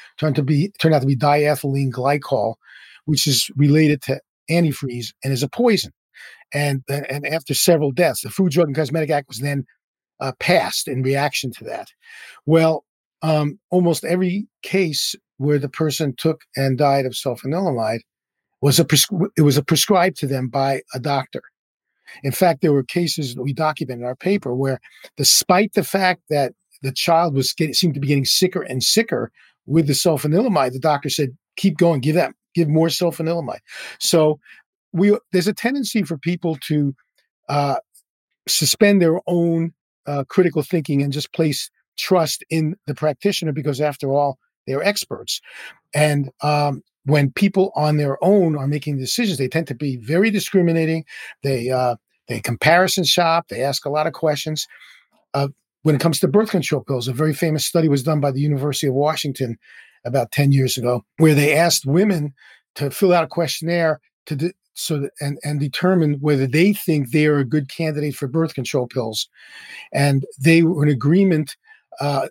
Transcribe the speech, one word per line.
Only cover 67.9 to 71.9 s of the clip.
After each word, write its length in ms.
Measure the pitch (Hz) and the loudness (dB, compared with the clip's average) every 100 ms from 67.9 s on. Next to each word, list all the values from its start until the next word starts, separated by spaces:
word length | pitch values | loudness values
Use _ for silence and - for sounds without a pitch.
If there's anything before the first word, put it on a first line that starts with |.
| 147 147 | -4 -6
for 140 | - 135 | -6 -4
birth 260 | 156 165 | -2 -2
control 320 | - 120 135 123 | -4 -4 -2 -2
pills. 420 | 131 113 107 - _ - - - - - | -4 -4 -6 -10 _ -20 -20 -20 -20 -6
And 340 | 139 143 135 131 - | 0 2 2 0 0
they 240 | 147 165 | 4 4
were 200 | 165 151 | 4 2
in 80 | 147 | 0
agreement, 640 | 131 143 180 196 156 - - _ _ _ | 2 2 4 4 2 -2 -10 _ _ _